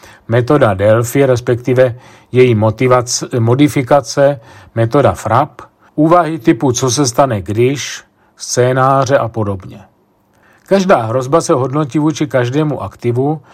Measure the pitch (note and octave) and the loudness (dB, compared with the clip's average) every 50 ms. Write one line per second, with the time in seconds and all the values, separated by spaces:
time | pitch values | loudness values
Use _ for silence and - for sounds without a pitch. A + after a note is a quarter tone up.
0 | - - - - _ - A2+ A#2+ A#2+ A#2 D3+ C#3+ C3 A2 G2 F#2 G2 G#2 A2 A#2 | -20 -20 -20 -20 _ -2 -2 -2 2 2 2 2 2 2 0 2 2 2 2 2
1 | A#2+ A#2 - C#3 C#3 C3 B2+ A2+ - - B2 A2+ - - B2+ B2 C3 B2+ A#2 A#2+ | 0 0 0 0 2 2 2 0 0 -2 -4 -2 -2 -2 2 2 2 2 0 -6
2 | - - - - _ _ - B2 B2+ B2+ A#2 G#2 A2 A2 G#2 - C3 B2+ B2 B2+ | -14 -20 -20 -20 _ _ 2 2 4 4 4 2 0 0 0 0 0 2 2 2
3 | A#2+ B2 - - - - - B2+ A2+ A#2 B2+ C3+ D3 D3 - D3 C3 - D3 C#3+ | 0 -2 -6 -8 -6 -6 -4 -2 0 0 2 2 2 2 2 -2 0 2 2 0
4 | C3+ - - - C#3+ C#3 C#3+ - - - - - - - _ A2+ A#2 A#2 - C#3+ | 0 0 0 0 2 2 0 -2 -8 -18 -20 -20 -20 -10 _ -2 -2 0 2 2
5 | C#3 A2 F2+ - - - A2 B2 D3 D3+ - - - - _ _ _ _ _ - | 2 2 0 -2 -4 0 0 0 0 -2 -6 -14 -20 -20 _ _ _ _ _ 0
6 | D3+ D#3+ E3+ F3+ E3+ D3+ E3 D#3 - E3 E3 E3 - C3+ A#2+ - C3 C3 A#2+ C#3+ | 2 2 4 2 2 0 -4 -2 0 0 0 2 0 -2 -2 0 -2 -2 0 0
7 | D3 B2 - - C#3+ C3 A#2 G2+ F2 - G2+ G#2+ A#2+ B2+ C#3+ B2+ - - - - | -2 -2 0 0 0 0 0 -4 -6 -4 -2 0 0 0 0 -4 -8 -12 -14 -16
8 | - _ _ _ _ _ _ _ - - - - B2 B2+ C3 C3 C3 C3+ C3+ C3+ | -18 _ _ _ _ _ _ _ -12 -6 -2 0 0 0 0 0 2 2 2 0
9 | C3+ A#2+ C#3 C3 B2 A2+ - A#2 G#2+ G2+ G2 F#2 F2+ - - - - _ _ _ | 0 0 0 0 0 -2 -4 -6 -4 -4 -6 -8 -10 -16 -20 -20 -20 _ _ _
10 | _ _ _ _ _ _ _ _ _ _ _ _ _ - F#3+ G3 F#3+ F#3 G3 C3+ | _ _ _ _ _ _ _ _ _ _ _ _ _ 0 0 0 2 2 2 2
11 | A2+ A2 A#2 C3 C3 B2+ D3 E3 D#3+ - E3 C3 B2+ C3+ C3 D3+ D#3 C3 - D#3 | 2 -2 -4 -4 -2 0 0 0 2 0 0 0 0 -2 -2 -4 -4 -2 -2 -2
12 | D3 D#3 D3+ - D#3 C3 - C3 B2 A#2+ B2 D3 D#3 D3+ C#3 - G2+ G2 - - | -2 -2 -2 -2 -4 -2 -2 -2 -2 0 -2 -2 -2 -2 -4 -6 -8 -12 -12 -6
13 | - A#2+ A#2 B2 C3 C#3+ D#3 D#3 - _ | -4 -2 -2 0 -2 -2 -4 -6 -10 _